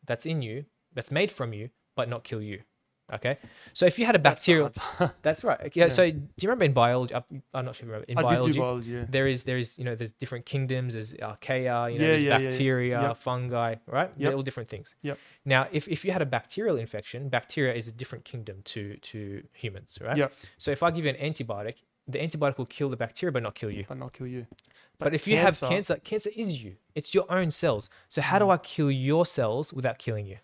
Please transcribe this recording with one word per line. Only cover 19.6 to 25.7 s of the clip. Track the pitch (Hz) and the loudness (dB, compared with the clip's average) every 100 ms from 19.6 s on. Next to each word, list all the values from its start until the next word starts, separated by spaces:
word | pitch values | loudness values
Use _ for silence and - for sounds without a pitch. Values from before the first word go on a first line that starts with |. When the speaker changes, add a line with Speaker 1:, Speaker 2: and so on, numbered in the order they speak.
| 117 95 - - | -10 -10 -16 -12
Speaker 1:
right? | 113 143 | -4 0
Speaker 2:
Yep. | 139 - - _ | 0 -2 -20 _
Speaker 1:
So | - | -6
if | 143 | 0
I | 170 | 0
give | 165 | 0
you | 151 | -2
an | 131 143 | -2 -6
antibiotic, | 156 117 101 104 117 _ _ - | -6 -6 -6 -8 -10 _ _ -8
the | 123 | -4
antibiotic | 160 151 147 131 | -4 0 0 0
will | 123 | -6
kill | - 143 | -4 -4
the | 127 | -2
bacteria, | 117 - 180 | -6 -4 -2
but | 131 | -2
not | 113 | -4
kill | - 110 | -6 -6
you. | 104 98 | -6 -8
Speaker 2:
But | 131 | -10
not | 127 | -12
kill | - 127 | -10 -10
you. | 123 117 - - _ _ _ | -10 -12 -18 -20 _ _ _
Speaker 1:
But | 165 | 0
Speaker 2:
But | |
Speaker 1:
if | 156 - | 0 2
you | 160 | 6
have | 185 165 | 6 4
Speaker 2:
cancer | |
Speaker 1:
cancer, | 131 | 0